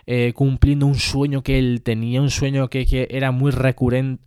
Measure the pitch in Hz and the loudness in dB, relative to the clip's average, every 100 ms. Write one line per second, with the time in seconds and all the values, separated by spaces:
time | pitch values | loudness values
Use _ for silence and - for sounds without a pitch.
0 | - 123 120 - 139 127 139 143 143 135 | -4 -2 0 0 0 4 2 4 2 0
1 | - 139 143 139 135 135 127 120 - 110 | -2 -2 -2 -2 0 0 2 0 -2 -2
2 | 117 127 143 - 139 139 127 135 127 131 | -2 0 0 0 -2 -2 -2 -2 0 0
3 | 127 131 135 127 143 123 131 127 123 127 | -2 -2 -2 0 0 2 0 0 0 0
4 | 135 127 | -2 -6